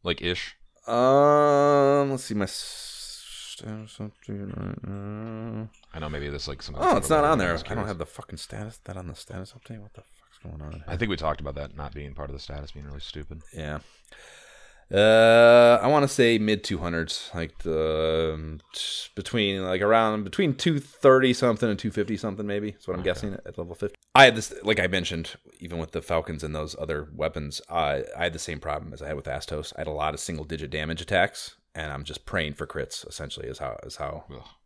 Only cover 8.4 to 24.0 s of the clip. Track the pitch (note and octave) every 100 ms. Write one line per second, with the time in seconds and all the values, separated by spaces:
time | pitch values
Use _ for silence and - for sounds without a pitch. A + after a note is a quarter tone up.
8.4 | - G#2+ G#2 - - F#2 F2+ F2 - F#2
9.4 | F#2+ A#2+ - A2+ G#2 - - - _ _
10.4 | - D2+ D2+ D#2+ D#2 F2 A2+ F2 D#2 D2+
11.4 | C#2+ C#2 C#2+ C#2+ C#2+ D2 C#2+ C#2 C#2+ C#2
12.4 | - C#2+ C#2+ D2 C#2+ C#2+ - D2+ D2 D#2
13.4 | - - D2+ D2+ - _ _ - - -
14.4 | - - - - _ F#2+ G#2+ A2 A2+ A#2
15.4 | A#2 A#2+ A#2+ A#2+ A#2+ D3+ C#3 - A#2+ A#2
16.4 | G#2+ G#2 - F#2 F2 E2+ E2 - - F2
17.4 | E2 - E2+ D#2+ D#2 D#2 D#2+ D#2+ D#2+ D#2
18.4 | D#2 D#2 _ - - - - - - A#2+
19.4 | G2+ G2 F#2 F#2 G2+ A2+ A2 G#2+ G2+ -
20.4 | F3+ C3+ F3 D3 C#3 - C#3+ C3 C3 B2
21.4 | B2 A2 A#2 G2+ A2+ G2 G2+ G#2 A2 G2
22.4 | G#2 G2+ G#2 G2+ - F2+ F#2 - G#2+ F#2+
23.4 | - F#2 F2 F2 G2+ -